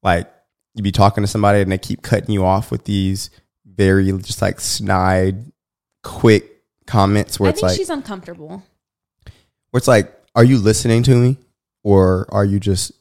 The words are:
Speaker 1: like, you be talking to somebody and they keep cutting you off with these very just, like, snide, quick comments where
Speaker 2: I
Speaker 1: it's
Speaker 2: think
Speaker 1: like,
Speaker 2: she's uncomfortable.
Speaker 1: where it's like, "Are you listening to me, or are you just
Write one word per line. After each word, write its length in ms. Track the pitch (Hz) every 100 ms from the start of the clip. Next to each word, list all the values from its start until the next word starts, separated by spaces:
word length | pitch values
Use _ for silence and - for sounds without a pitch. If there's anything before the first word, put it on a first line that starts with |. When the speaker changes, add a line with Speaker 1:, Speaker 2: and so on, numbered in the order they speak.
Speaker 1:
like, 280 | 104 87 82 _ _ _ _
you 80 | -
be 100 | 101
talking 300 | 95 101 101
to 40 | 101
somebody 320 | 107 104 101
and 120 | 95
they 60 | 95
keep 220 | - -
cutting 280 | - 107 -
you 140 | 104
off 260 | 92 95 -
with 140 | 117
these 460 | - 101 95 95 - _ _ _ _
very 440 | 95 98 95 95 95
just, 220 | - -
like, 180 | 98 92
snide, 880 | - - 101 95 92 95 92 95 131 _ _ _ _ _
quick 600 | - - 117 104 - _ _ _ -
comments 520 | 110 98 104 - -
where 80 | 98
Speaker 2:
I 20 |
Speaker 1:
it's 100 | -
Speaker 2:
think 100 | 92
Speaker 1:
like, 60 | 92
Speaker 2:
she's 140 | -
uncomfortable. 720 | - - 196 175 170 151 190 - _ _ _ _ _ - - _ _ _
Speaker 1:
where 80 | 123
it's 100 | -
like, 240 | 117 95 _ _
"Are 100 | -
you 140 | 120 131
listening 440 | 101 107 120 117
to 100 | 120 123
me, 220 | 123 131 _ _ _ _
or 440 | 104 98 92 92 -
are 140 | 104
you 160 | 101 98
just 320 | 101 95 - _